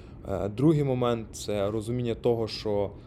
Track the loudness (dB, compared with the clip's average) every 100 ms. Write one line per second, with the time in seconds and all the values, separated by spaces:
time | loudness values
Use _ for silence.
0 | -16 -14 -6 -2 -2 2 4 6 4 2
1 | 2 0 -4 -10 -4 0 0 0 -2 -2
2 | -2 0 2 2 0 -4 -2 0 0 -4